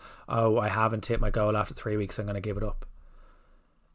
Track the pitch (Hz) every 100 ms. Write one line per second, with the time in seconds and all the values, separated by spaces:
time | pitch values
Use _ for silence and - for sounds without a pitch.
0 | - - - 117 113 113 107 107 110 110
1 | - 113 110 110 107 107 104 - 110 107
2 | 101 - 101 101 104 101 110 - - -
3 | - - - - _ - _ _ _